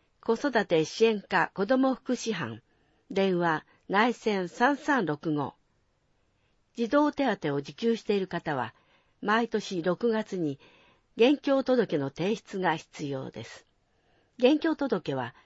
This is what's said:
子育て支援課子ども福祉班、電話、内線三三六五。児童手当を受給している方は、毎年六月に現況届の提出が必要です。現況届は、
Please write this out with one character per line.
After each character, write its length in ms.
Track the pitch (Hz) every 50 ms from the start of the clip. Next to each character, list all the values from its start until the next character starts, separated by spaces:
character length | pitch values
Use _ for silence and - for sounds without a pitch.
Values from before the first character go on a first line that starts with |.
| _ _ _ _
子 140 | - - 226
育 300 | 226 - - - 214 202
て 200 | - 175 160 156
支 200 | - - - 220
援 160 | 226 220 196
課 300 | - - 196 175 - - -
子 120 | 185 196
ど 100 | 202 262
も 180 | 262 269 262 254
福 180 | - - -
祉 200 | 247 - - 226
班、 300 | 208 165 143 113 113 107 - _ _ _ _ _ _ _ _ -
電 280 | 185 190 196 190 180 175
話、 260 | 175 165 156 151 - _ _ _ _ -
内 260 | 180 202 226 247 226
線 340 | - - 226 208 190 180 175
三 280 | - - 240 277 285
三 280 | 269 - 311 285 254 185
六 280 | 151 151 - - 165
五。 220 | 151 147 139 - - _ _ _ _ _ _ _ _ _ _ _ _ _ _ _ _ _ _ _ _ _ _ _ _
児 120 | 233 233 208
童 220 | 294 294 302 294
手 260 | - - 277 240 196
当 180 | - - 147 139
を 20 |
受 160 | 143 139 -
給 240 | 151 - 226 233 233
し 80 | 214 -
て 120 | - 208
い 40 | 196
る 80 | 190 180
方 260 | 180 170 - 165 147
は、 200 | 127 117 117 - _ _ _ _ _ _ _ _ _
毎 280 | - 208 214 233 233 226
年 340 | - 208 196 - 196 175
六 280 | 160 180 175 - 233 240
月 280 | 220 220 214 - 196 185
に 220 | 165 147 135 - - - _ _ _ _ _ _ _ _ _
現 240 | - 226 269 294 -
況 200 | - 285 269 269
届 360 | 262 - 254 247 196 - 175 147
の 120 | 139 139
提 260 | - - 160 202 226
出 220 | - - - - 190
が 180 | 185 170 160
必 300 | 160 - _ - - 156
要 240 | 139 139 131 131 120
で 140 | - 110 104
す。 220 | - - - - _ _ _ _ _ _ _ _ _ _ _ _ _ _ -
現 240 | 247 254 311 302
況 140 | - 330 302
届 380 | - 285 254 226 170 - - 139
は、 200 | 131 123 120 - - _